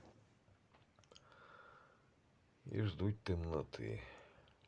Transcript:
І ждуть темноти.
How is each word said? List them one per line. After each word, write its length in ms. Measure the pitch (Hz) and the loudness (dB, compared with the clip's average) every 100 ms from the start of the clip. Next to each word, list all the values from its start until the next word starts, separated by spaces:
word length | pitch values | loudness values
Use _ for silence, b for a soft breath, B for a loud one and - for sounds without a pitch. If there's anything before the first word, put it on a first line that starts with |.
| - - - - - - _ - - - - B B B B B B B B B B B - - - - - | -20 -20 -20 -20 -20 -20 _ -20 -20 -20 -20 B B B B B B B B B B B -20 -20 -20 -14 -2
І 160 | - | 2
ждуть 380 | 107 82 101 107 | 2 4 2 2
темноти. 760 | - 85 82 78 - - 55 55 B B B B B B | 2 2 4 2 0 -2 -2 -2 B B B B B B